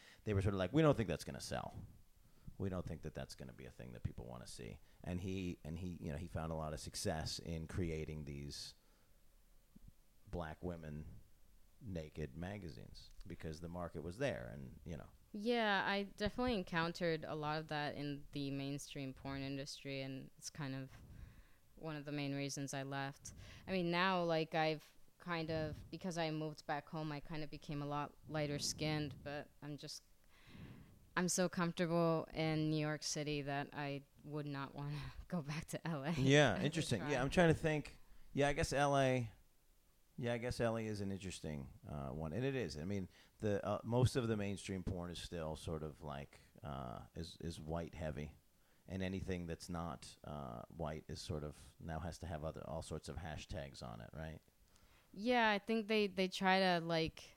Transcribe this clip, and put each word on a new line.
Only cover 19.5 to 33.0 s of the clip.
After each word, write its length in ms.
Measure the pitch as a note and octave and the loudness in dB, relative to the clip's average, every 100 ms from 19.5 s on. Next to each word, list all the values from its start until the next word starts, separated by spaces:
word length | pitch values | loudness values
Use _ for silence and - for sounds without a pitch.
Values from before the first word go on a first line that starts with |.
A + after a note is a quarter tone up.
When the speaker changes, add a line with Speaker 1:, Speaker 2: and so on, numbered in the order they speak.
| C#3 C#3 - C#3+ C3+ | -4 -6 -8 -6 -4
Speaker 2:
and 260 | C3+ C3+ C#3+ - | -4 -6 -10 -12
it's 120 | - | -12
kind 240 | - C#3 | -6 -4
of 140 | C3+ C3 - - - - - - - - - | -4 -6 -12 -16 -14 -14 -16 -20 -20 -20 -10
one 200 | D#3 D3+ | -6 -6
of 80 | |
the 80 | C#3+ | -4
main 220 | D3 C#3 | -2 0
reasons 400 | C#3 C#3 C#3+ C#3 | 0 -2 -2 -2
I 80 | C#3 | -4
left. 500 | C3+ C#3 C3+ - - - - - - | -2 -2 -4 -6 -12 -14 -14 -12 -2
I 60 | |
mean, 180 | F#3+ E3+ | 2 4
now, 320 | F3 F#3+ F#3 | 6 6 4
like, 300 | E3+ D#3+ D#3+ | 4 4 4
I've 280 | E3+ D#3 D3+ - - - - | 4 4 2 -6 -20 -20 -14
kind 260 | - E3+ D#3+ | -4 -2 0
of, 260 | D#3+ D#3 D3 - | 0 0 -4 -8
because 280 | E3 F#3+ E3 | -6 -2 0
I 120 | D#3+ | 0
moved 360 | D#3 D#3 D3+ - | 0 -2 -4 -2
back 220 | D3 - | -2 -2
home, 240 | D#3+ D#3 | -4 -2
I 80 | D3 | -4
kind 220 | - D#3 | -4 -4
of 60 | D3+ | -4
became 300 | D3+ - D3 | -6 -4 -2
a 60 | C#3+ | 0
lot 240 | D3 C#3+ - - | -2 -2 -6 -4
lighter 300 | D#3 D3 C#3+ | 0 0 0
skinned, 560 | - - D3+ D3+ D3 - | 0 0 0 2 0 -4
but 240 | C#3+ C#3+ - - | -6 -8 -8 -12
I'm 140 | D3 C#3+ | -10 -8
just, 240 | D3+ - - - - - - - - - - - - - | -8 -12 -14 -20 -20 -20 -18 -14 -14 -14 -18 -20 -2 2
I'm 120 | F3+ | 4
so 200 | - F3+ | 6 4
comfortable 800 | - E3+ E3+ E3+ E3+ E3 D#3+ - | 6 4 4 6 8 8 6 4
in 340 | - D#3+ D#3 D#3 | 2 4 6 6
New 100 | D#3 | 4
York 220 | D3+ D3+ | 4 2